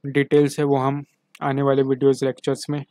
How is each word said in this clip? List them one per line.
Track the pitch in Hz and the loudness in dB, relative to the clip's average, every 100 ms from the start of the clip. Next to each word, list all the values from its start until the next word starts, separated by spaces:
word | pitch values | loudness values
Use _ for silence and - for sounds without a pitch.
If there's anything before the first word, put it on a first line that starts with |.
| 143 | -2
details | 139 135 147 143 143 | -2 2 2 2 0
है | |
वो | 147 139 | 0 0
हम | 135 143 143 _ _ - | 0 -4 -10 _ _ -8
आने | 147 135 | -4 0
वाले | 139 135 | 2 2
videos | 135 131 139 135 | 0 2 2 2
lectures | 135 123 - 135 - | -2 -4 -6 -6 -6
में | 147 139 | -8 -8